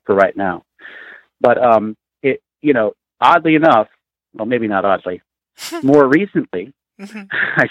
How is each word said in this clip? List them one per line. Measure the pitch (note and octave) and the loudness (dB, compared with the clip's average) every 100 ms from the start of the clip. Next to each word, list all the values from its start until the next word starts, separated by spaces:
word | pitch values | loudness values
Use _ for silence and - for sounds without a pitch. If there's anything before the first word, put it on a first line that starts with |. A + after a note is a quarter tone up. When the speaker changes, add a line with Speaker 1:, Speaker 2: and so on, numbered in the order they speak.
| - | -2
Speaker 1:
for | G2 | 0
right | F#2+ - | 0 -2
now. | G2 F2+ - _ - - - - _ _ | -6 -8 -14 _ -20 -20 -20 -20 _ _
But, | B2 A#2 | 0 2
um, | B2 A2 G#2+ G#2+ _ _ | 2 2 0 -10 _ _
it, | C#3 B2 _ _ | -4 -4 _ _
you | D3 | -2
know, | B2 G#2+ - _ _ | 0 -2 -6 _ _
oddly | B2 E3+ D#3+ D#3 | 2 2 2 2
enough, | D#3+ A#2 G#2+ _ _ _ _ | 4 2 0 _ _ _ _
well, | - A2 | -10 -6
maybe | B2 A2 | -4 -2
not | G2 F#2+ | -2 0
oddly, | F#2 - F2+ _ _ _ | -2 -4 -12 _ _ _
Speaker 2:
<laughs> | - - E4 | -20 -14 -4
Speaker 1:
more | C3+ D3 C3+ | 2 4 4
recently, | A#2+ G2+ - - A2+ A2+ _ _ - | 2 0 -4 -6 -8 -12 _ _ -20
Speaker 2:
Mm-hmm. | G3+ G#3+ G3 | -20 -18 -10
Speaker 1:
<laughs> | - - - | -8 -4 -2
I | B2 | -2